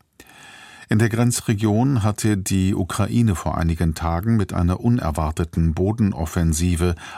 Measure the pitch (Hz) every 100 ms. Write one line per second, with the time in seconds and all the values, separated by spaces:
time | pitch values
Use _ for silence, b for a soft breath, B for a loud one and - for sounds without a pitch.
0 | _ _ B B B B B B B 110
1 | 113 110 120 - - 101 107 107 135 127
2 | 104 104 110 101 95 95 95 98 90 -
3 | 101 117 113 87 78 73 85 82 82 78
4 | 85 85 113 113 92 87 87 90 117 120
5 | 80 78 78 78 82 - 82 80 98 117
6 | 101 - 82 92 82 78 87 85 87 85
7 | B